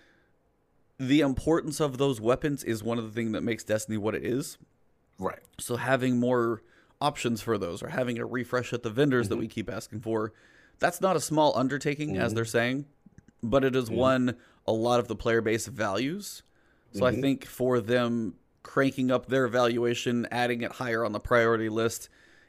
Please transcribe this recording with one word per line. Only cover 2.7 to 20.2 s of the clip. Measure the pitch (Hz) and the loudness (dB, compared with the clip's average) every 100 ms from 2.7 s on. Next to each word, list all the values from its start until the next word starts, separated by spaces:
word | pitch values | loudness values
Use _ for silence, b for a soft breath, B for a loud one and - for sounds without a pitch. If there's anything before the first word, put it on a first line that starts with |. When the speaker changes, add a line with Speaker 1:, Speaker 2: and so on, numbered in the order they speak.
| 113 | -4
Speaker 1:
one | 110 117 | -2 -4
of | |
the | 110 | -4
things | 110 113 | -4 -2
that | 98 | -2
makes | 117 110 - | -2 -4 -2
Destiny | 107 - 107 | -2 -2 -4
what | 107 85 | -2 -2
it | 82 | -2
is. | 127 165 - _ _ _ _ _ - | -4 -4 -12 _ _ _ _ _ -8
Speaker 2:
Right. | 95 - - - | -6 -6 -14 -14
Speaker 1:
So | - 120 | -6 -4
having | 123 131 127 120 | 0 0 2 2
more | 120 123 117 107 b b b _ | 2 2 2 -2 b b b _
options | 147 143 120 113 | -2 -2 -2 -2
for | - 107 | -2 -2
those | 85 90 | -2 -6
or | - | -6
having | 151 123 117 | -4 -2 -4
a | 113 | -6
refresh | 127 120 123 117 | -6 -4 -4 -4
at | 120 | -6
the | 113 | -4
vendors | 107 147 127 101 | 0 2 2 2
that | - | -2
Speaker 2:
Mm-hmm. | |
Speaker 1:
we | 113 | -4
keep | - 98 | -6 -8
asking | 95 - 110 | -10 -10 -8
for, | 110 113 110 b b b b _ | -4 -2 -2 b b b b _
that's | - - | -2 0
not | 190 165 | 2 2
a | |
small | - 156 151 - | 2 2 4 4
undertaking, | 131 139 151 147 151 - | 0 -2 -4 -4 -4 -2
as | 120 | 0
Speaker 2:
Mm-hmm. | 113 | 0
Speaker 1:
they're | 113 | 0
saying, | 117 120 135 143 _ - - - _ | 0 0 -2 -6 _ -20 -20 -20 _
but | 113 135 | 0 2
it | 131 131 | 4 2
is | 113 | 0
Speaker 2:
Mm-hmm. | 113 | 2
Speaker 1:
one | 131 131 123 - b b - | 4 4 0 -4 b b -2
a | |
lot | 113 120 123 | 0 4 2
of | 107 | 2
the | 104 | -2
player | 117 117 | 2 2
base | 110 110 - | 2 0 -2
values. | 98 107 98 135 196 196 - - b b b b | -4 -2 0 -2 -4 -10 -16 -20 b b b b
So | 98 127 | 0 2
I | |
Speaker 2:
Mm-hmm. | 113 | 4
Speaker 1:
think | 135 131 - | 0 0 -4
for | - 127 123 | -2 2 2
them | 107 123 120 117 107 - _ _ | 2 2 2 0 -4 -8 _ _
cranking | - - 135 - 127 | -4 2 2 2 2
up | 127 - | 2 2
their | 131 123 | 2 2
valuation, | 123 120 120 120 120 131 120 | 2 2 2 0 0 0 -2